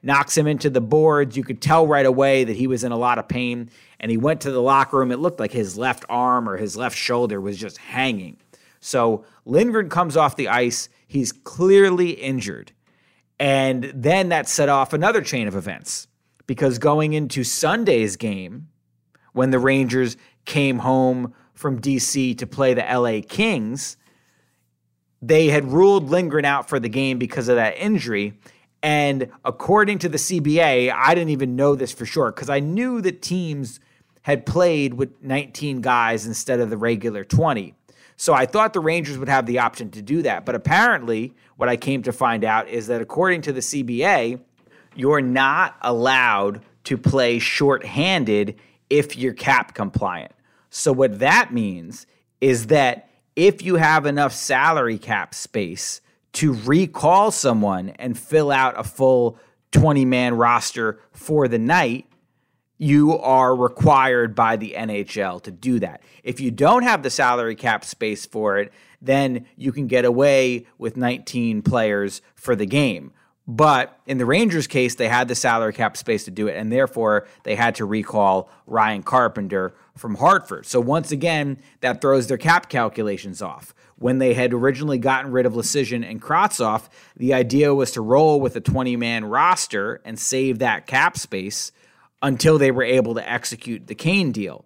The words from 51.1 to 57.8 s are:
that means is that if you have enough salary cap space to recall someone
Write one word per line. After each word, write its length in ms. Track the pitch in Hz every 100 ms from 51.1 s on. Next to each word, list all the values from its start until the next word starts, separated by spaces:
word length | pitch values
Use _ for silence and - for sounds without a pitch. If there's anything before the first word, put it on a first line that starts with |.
| 101
that 340 | 131 202 240
means 520 | 120 104 87 85 127 - _ _ _
is 280 | 135 123 110
that 420 | 151 131 120 - _ _ -
if 260 | 180 202
you 140 | 170 180
have 300 | 156 156 147
enough 280 | 143 143
salary 640 | - - 131 147 160 120 110
cap 340 | - 104 87
space 640 | - - 113 92 82 - - _ _ _
to 200 | - 156
recall 760 | 120 113 151 185 - 147 185 208
someone 580 | - 139 113 104 95